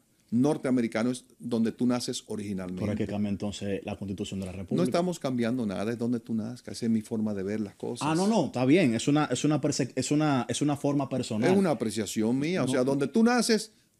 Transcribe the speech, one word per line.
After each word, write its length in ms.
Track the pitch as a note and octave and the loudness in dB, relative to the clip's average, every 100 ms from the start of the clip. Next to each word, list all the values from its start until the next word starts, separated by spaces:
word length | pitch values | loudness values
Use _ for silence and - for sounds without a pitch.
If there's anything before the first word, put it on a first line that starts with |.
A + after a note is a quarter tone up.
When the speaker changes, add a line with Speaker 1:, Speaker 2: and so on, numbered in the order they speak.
| _ _ _ | _ _ _
Speaker 1:
norteamericano 800 | A#2 D3 D3+ C3 B2+ A2+ A2 A#2+ | 2 2 2 0 0 0 0 -2
es 160 | B2+ - _ | -2 -10 _
donde 320 | A#2+ A2+ A2+ | -4 0 0
tú 160 | - B2 | 2 0
naces 360 | B2 B2+ B2 - | 0 -2 -8 -8
originalmente. 540 | G#2+ G#2 F#2+ F#2 F#2 | -8 -6 -6 -6 -4
Speaker 2:
Pero 100 | G#2+ | -4
es 60 | G#2 | -2
que 80 | G2 | -2
cambia 220 | G2+ G#2 | -2 -2
entonces 520 | G2 G#2 - G2+ F#2+ G2+ | -2 -4 -6 -6 -4 -6
la 100 | G2 | -8
constitución 420 | G2+ G2 G2+ G2 | -8 -6 -6 -6
de 60 | F#2 | -8
la 60 | |
República. 240 | F#2+ F#2+ - | -10 -4 0
Speaker 1:
No 80 | |
estamos 360 | F3+ F3 F3+ E3+ | 0 0 -2 -4
cambiando 460 | C3+ B2 A2+ B2+ G#2+ | -4 -2 0 -2 -2
nada, 260 | F#2 G#2 | -2 -4
es 60 | A#2 | -2
donde 220 | A#2+ A#2+ | -2 -2
tú 160 | - A2+ | -4 -6
nazcas, 420 | A2 B2 - G2+ | -6 -10 -12 -4
esa 80 | A#2 | 0
es 60 | |
mi 100 | A2 | 0
forma 320 | G#2+ A2+ G#2+ | 0 -4 -2
de 80 | G2+ | -2
ver 180 | F#2+ G#2+ | -2 -4
las 140 | G2+ | -6
cosas. 340 | - A#2 B2 C#3 | -8 -8 -4 -2
Speaker 2:
Ah, 60 | |
no, 140 | D#3+ G3 | 0 2
no, 200 | A3+ A#2+ | 2 0
está 180 | B2 C3 | 0 4
bien, 280 | F3+ C#3 | 4 4
es 140 | A2+ - | 2 2
una, 180 | D3 D3 | 2 2
es 180 | B2 D3 | 0 2
una 140 | D3+ | 2
perce-, 340 | D3 C#3 C3 - | 0 0 -2 -2
es 160 | B2 | 0
una, 340 | D3+ D#3 C3 A#2 | 2 4 2 0
es 140 | A#2 | 0
una 140 | D3 C3+ | 0 0
forma 320 | C#3+ C#3+ C3+ | 0 0 0
personal. 400 | C3 A#2+ G#2+ D#3+ | -2 -2 2 4
Speaker 1:
Es 60 | G3 | 4
una 140 | F#3 | 4
apreciación 680 | C3 A2 G#2+ F#2+ A2 A2 C3 | 0 -2 -2 -2 0 2 2
mía, 240 | D3+ F3+ | 0 0
o 40 | B2+ | 2
Speaker 2:
No. 40 | |
Speaker 1:
sea, 120 | C3 | 2
donde 240 | B2+ C#3 C#3 | 2 2 2
tú 160 | A3+ | 4
naces, 480 | A3+ B3 A3+ G#3+ - _ _ | 4 4 4 2 0 _ _